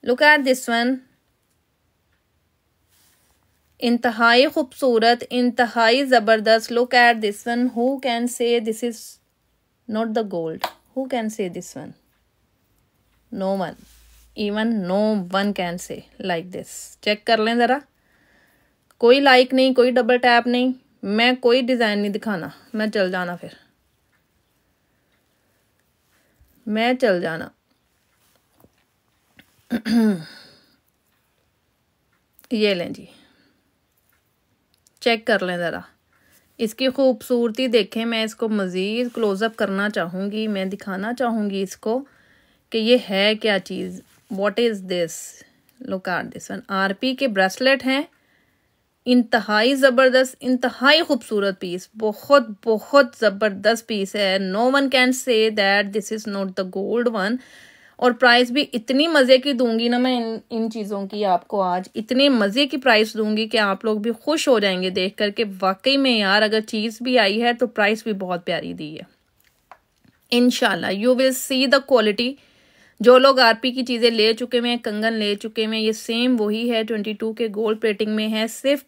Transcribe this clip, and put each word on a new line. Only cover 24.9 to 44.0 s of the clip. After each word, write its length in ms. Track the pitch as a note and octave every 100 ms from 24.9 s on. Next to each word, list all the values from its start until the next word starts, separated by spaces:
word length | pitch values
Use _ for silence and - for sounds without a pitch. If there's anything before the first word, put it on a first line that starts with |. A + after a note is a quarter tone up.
| _ _ _ _ _ _ _ _ _ _ _ _ _ _ _ _ _ -
मैं 280 | G#3+ A#3 B3+
चल 260 | A3 F#3
जाना। 300 | E3+ D#3+ - _ _ _ _ _ _ _ _ _ _ _ _ _ _ _ _ _ _ _ _ _ _
<clears throat> 540 | A#3+ A3+ A3+ A3 F#3 D#3 - - _ _ _ _ _ _ _ _ _ _ _ _ _ _ _ _ _ _ _ _
ये 200 | A3+ G#3
लें 200 | F#3+ E3+
जी, 140 | - - _ _ _ _ _ _ _ _ _ _ _ _ _ _ _ _ _ _ _
चेक 240 | - A3+ A3
कर 140 | G#3
लें 160 | F#3 F3
ज़रा, 260 | E3+ E3 F#3 _ _ _ _ _ _ _
इसकी 300 | A3+ - C4
खूबसूरती 800 | B3+ C4+ B3+ - B3 A#3 A3 C4
देखें। 380 | A3+ G3+ A#3 A3+
मैं 180 | A3+ A3
इसको 240 | A3 A3+
मज़ीद 600 | G#3+ F#3+ F3+ G3 A3 B3
क्लोजअप 420 | A#3 A3 G3 A3+ A3
करना 340 | G3+ G3 G#3
चाहूँगी, 580 | G#3+ E3+ F3+ G3+ G#3+ A3
मैं 220 | G3+ F#3+
दिखाना 440 | F#3+ - F#3+ G#3
चाहूँगी 480 | B3 B3 A3+ G#3 G3
इसको 380 | F#3+ - - A#3 C#4 _ _ _ _ _ _
कि 60 | A3+
ये 200 | A3 B3 A#3+
है 280 | G3 G#3 G#3+
क्या 220 | A3 G3
चीज़। 400 | F#3 F#3 F#3 F3+